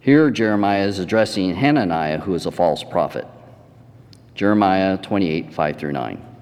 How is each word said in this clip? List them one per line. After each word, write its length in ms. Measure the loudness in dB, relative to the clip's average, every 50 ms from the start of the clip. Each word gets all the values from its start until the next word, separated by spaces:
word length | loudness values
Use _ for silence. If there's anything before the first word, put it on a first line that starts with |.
Here 300 | _ 6 6 6 6 4
Jeremiah 560 | 2 0 0 2 2 2 2 2 2 2 0
is 140 | -2 -2 -4
addressing 540 | -4 0 2 2 2 0 0 -2 -2 -2 -2
Hananiah, 680 | 0 2 2 2 2 0 0 -2 -2 -2 -2 -4 -4
who 140 | -4 -4 -4
is 120 | -4 -4
a 40 | -6
false 320 | -2 0 0 0 0 -2
prophet. 440 | -6 -6 -2 -2 -2 -2 -4 -10 -12 -12 -16 -20 -20 -20 -20 -20 -20 -20 -20 -20 -20 -20 -20 -20 -20 -20 -20 -20 -20 -20 -8
Jeremiah 640 | 0 2 2 4 4 4 4 2 2 2 0 0
twenty-eight, 560 | -2 -4 -4 -2 0 0 0 -2 -4 -4 -6
five 240 | -4 -4 -2 -2 -2
through 160 | -6 -6 -6
nine. 320 | -6 -6 -6 -8 -10 -12 -16 -18 -20 -20